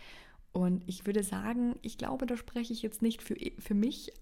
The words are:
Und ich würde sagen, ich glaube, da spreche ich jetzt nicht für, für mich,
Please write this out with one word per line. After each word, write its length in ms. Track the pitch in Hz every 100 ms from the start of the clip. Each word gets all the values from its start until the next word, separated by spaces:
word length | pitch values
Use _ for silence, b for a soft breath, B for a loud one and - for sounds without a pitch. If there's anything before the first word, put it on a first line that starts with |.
| B B B B -
Und 320 | 185 180 180 180
ich 160 | 185 -
würde 160 | 208
sagen, 540 | 202 190 202 240 240 240
ich 160 | 226 -
glaube, 260 | - 262 254
da 100 | 240
spreche 380 | - 240 233
ich 80 | 226
jetzt 220 | 220 214
nicht 180 | 226 226
für, 140 | - - - -
für 160 | - 202
mich, 360 | 226 - - -